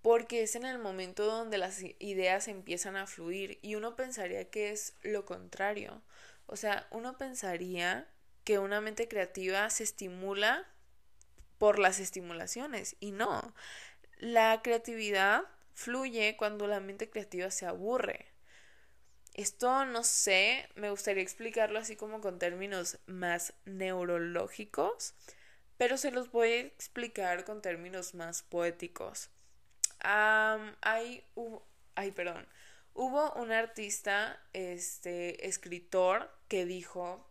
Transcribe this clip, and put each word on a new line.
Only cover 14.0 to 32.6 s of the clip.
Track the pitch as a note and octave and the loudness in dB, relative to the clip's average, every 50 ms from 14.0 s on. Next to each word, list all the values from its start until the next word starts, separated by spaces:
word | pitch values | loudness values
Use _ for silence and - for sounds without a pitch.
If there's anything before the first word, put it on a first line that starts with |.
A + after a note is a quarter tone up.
| - - - | -20 -20 -14
La | - - A#3 A#3 A3+ A3 A3 A3+ A3 | -8 -6 4 6 8 8 8 6 6
creatividad | A3+ B3 A#3 A#3 A#3 B3 A#3 A3 A3 G#3 G3+ F#3+ F#3+ G3 G#3+ C4+ F#4+ - - - - - - | 4 2 2 2 0 -4 -6 -4 -2 2 4 6 8 8 6 6 4 0 -12 -20 -20 -20 -14
fluye | - - A#3+ A#3+ C4 C4+ C4 A#3 A3+ G#3+ G#3+ G#3+ | -10 -6 -4 -4 -2 -2 -2 0 2 2 2 2
cuando | G#3+ A3 G#3 G#3+ G#3 G#3 | 2 -2 -2 0 -2 -2
la | G3+ G#3 G3 | 0 0 -2
mente | F#3+ G3 G3 G3 A3 A3+ | -2 -6 -6 -8 -8 -6
creativa | - A3 G3 - - F3+ F3+ F#3+ | -6 -10 -8 -6 -4 -4 -2 -2
se | F#3+ - F#3 | -2 -4 -4
aburre. | F3 F3+ F3+ F#3 A3 B3 B3 G#3+ - - - - - - - - - - - - - - - - - - - - - - - - - - | -4 -6 -4 -2 0 0 2 0 0 -4 -6 -10 -18 -20 -20 -20 -20 -20 -20 -20 -20 -20 -20 -20 -20 -20 -20 -20 -20 -20 -20 -20 -14 -10
Esto, | - G3+ G3 - - B3 B3 C4 C4+ C4+ | -4 -4 -4 -2 0 2 4 4 4 2
no | C4 A#3+ A#3 A#3+ | 2 0 0 2
sé, | - - - - G#3 F#3+ F#3 G3 A3 B3 C4+ - - - | 2 2 4 4 6 6 6 6 6 4 2 -2 -8 -10
me | - G#3 G#3 | -6 -4 -4
gustaría | G3+ G3+ - G#3 G3 F#3+ | -4 -2 0 0 0 0
explicarlo | F#3 - - - A3+ A3+ A3 A3+ A3 G#3+ G#3+ | 0 -4 -6 -8 -8 -2 2 2 2 2 2
así | A3 A3 A3 G#3+ | -4 -4 -6 -10
como | - G#3+ G#3+ A3 A3 | -8 -10 -10 -10 -4
con | G3+ G3 F3+ F3+ | -4 -6 -4 -2
términos | F3 F3 F3 F3+ F#3+ G3+ G3 F#3 F3+ F3+ - - - | -2 -2 -2 -4 -6 -4 -4 -4 -4 -4 -8 -10 -12
más | - F#3 F3+ F3+ F3 E3+ F3 F3 - - - - | -12 -8 -4 -2 -2 0 -2 -2 -8 -10 -12 -14
neurológicos, | G3 G3 F#3 F#3+ F#3 F#3 F#3 F3 F3 F3 E3+ E3+ F3 F3 E3+ F#3+ G3+ - - G#3+ - - - D4+ G4 A#4+ - - - - - - - - - - - - - - - - | -12 -6 -4 -4 -2 -2 -2 0 0 0 0 0 0 -2 -2 -2 -2 -6 -12 -12 -6 -2 0 0 0 0 -4 -8 -10 -10 -14 -20 -20 -20 -20 -20 -20 -20 -20 -20 -20 0
pero | - A#3+ A#3+ C4 | 2 2 4 4
se | C4 C4 C#4+ | 2 0 0
los | A#3+ B3+ B3 A#3+ | 0 -2 -4 0
voy | - A#3 A#3 A3+ | 4 4 6 6
a | A#3 A#3+ | 4 2
explicar | B3+ C#4 - - - - - A#3+ A#3+ A#3 - G#3 F#3+ F3+ F3 F3+ F#3 | 0 -4 -10 -14 -14 -10 -6 -6 -6 -6 -4 -2 0 0 0 0 -2
con | G#3+ G#3+ G#3+ | -6 -10 -6
términos | - F#3 E3+ E3 E3+ F3+ F#3 F#3 F3 - - | -4 -4 -4 -4 -6 -10 -8 -8 -8 -8 -8
más | F3 E3+ E3 E3+ - - | -8 -8 -6 -6 -8 -8
poéticos. | - - F3 E3+ E3+ E3+ - F3 - - - - - - - - - - - - - - - - - - - - - - - | -2 0 2 2 2 0 -2 -10 -10 -8 -8 -8 -8 -8 -10 -12 -12 -18 -20 -20 -20 -20 -20 -20 -20 -2 -2 -2 -2 -2 0
Am, | - F#3 G3+ G#3+ G#3+ G#3+ A3 G#3+ G#3+ A3 A3 G#3+ G#3+ G#3+ G#3 - | 4 6 6 8 8 8 8 8 6 6 4 2 -2 -10 -12 0
hay, | - G#3+ A3 A3+ A#3 A#3+ B3 A#3+ - - - | 2 2 2 2 0 -4 -8 -12 -16 -12 -8
hubo, | A#3 A#3+ A#3 A3 - - - - _ - - - | -8 -8 -8 -8 -12 -16 -20 -20 _ -20 -8 -6
ay, | F#3 G3 G3 | -4 -4 -4
perdón. | G3 - F3 F3 E3+ - - - - - | -2 -2 -4 -4 -4 -8 -12 -16 -20 -20